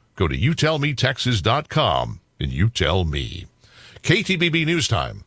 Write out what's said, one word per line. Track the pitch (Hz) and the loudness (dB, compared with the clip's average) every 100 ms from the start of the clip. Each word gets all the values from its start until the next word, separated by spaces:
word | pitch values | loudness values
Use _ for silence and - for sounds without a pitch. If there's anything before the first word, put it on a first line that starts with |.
| _ | _
Go | - 85 | -2 -2
to | 67 | 2
you | 131 | 0
tell | 165 151 156 | 2 0 0
me | 147 | -2
texas | 131 131 139 127 110 | 0 -2 0 0 0
dot | 80 135 - | 2 0 0
com | 156 120 65 58 53 _ - | 0 2 2 -2 -8 _ -8
and | 71 | -4
you | 65 113 | 0 0
tell | - 71 92 | 2 2 2
me. | 82 71 57 87 90 _ - - - - | 0 -2 -6 -10 -14 _ -20 -20 -20 -8
K | - 208 | 0 0
T | 190 185 | 2 0
B | 170 | 2
B | 165 | 2
News | 156 170 - | 0 0 0
Time | 90 62 95 | 0 -2 -8